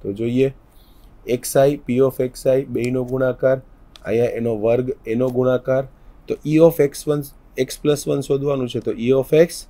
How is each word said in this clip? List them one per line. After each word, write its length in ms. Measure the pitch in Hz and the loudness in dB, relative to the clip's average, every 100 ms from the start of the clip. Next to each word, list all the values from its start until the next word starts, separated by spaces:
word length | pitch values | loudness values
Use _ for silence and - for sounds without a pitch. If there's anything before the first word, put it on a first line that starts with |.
તો 100 | 101 | -8
જોઈએ, 360 | 101 117 123 135 135 - - - - - - - | -4 -2 2 0 0 -20 -20 -20 -20 -20 -20 -4
એક્સ 220 | 123 - 143 | -4 0 2
આઈ, 200 | 139 147 - | 4 2 -2
P 120 | 123 135 | 2 2
of 140 | - 127 | 2 -6
એક્સ 200 | - 139 | -2 0
આઈ, 180 | 131 135 120 | 0 0 -4
બેયનો 280 | 120 127 123 | -2 -2 -2
ગુણાકાર, 480 | 131 131 123 135 131 - - - - | -2 -2 0 0 0 -4 -20 -20 -16
અહીંયા 340 | - 110 120 107 | -4 0 0 0
એનો 160 | 117 110 | -2 0
વર્ગ, 300 | 110 120 127 - - | 0 0 0 -6 -4
એનો 220 | 113 127 123 | -2 0 0
ગુણાકાર. 460 | 127 127 - 131 135 - - - - | 0 0 0 -2 -2 -12 -20 -20 -10
તો 100 | 110 147 | -8 0
E 40 | 156 165 | 4 4
of 120 | 156 143 | 4 -2
એક્સ 180 | - - | -2 -4
વન, 140 | 147 139 - _ - 127 | -4 -6 -16 _ -6 -6
X 120 | - | -2
plus 240 | 151 147 - | -2 -2 -2
વન 160 | 143 131 | -4 -2
શોધવાનું 440 | 139 139 139 123 | -2 -2 -4 -4
છે. 80 | 117 | -4
તો 120 | 110 104 | -6 -4
E 160 | 117 135 | 0 0
of 120 | 127 | 2
X 340 | 156 170 - - | 4 4 0 -16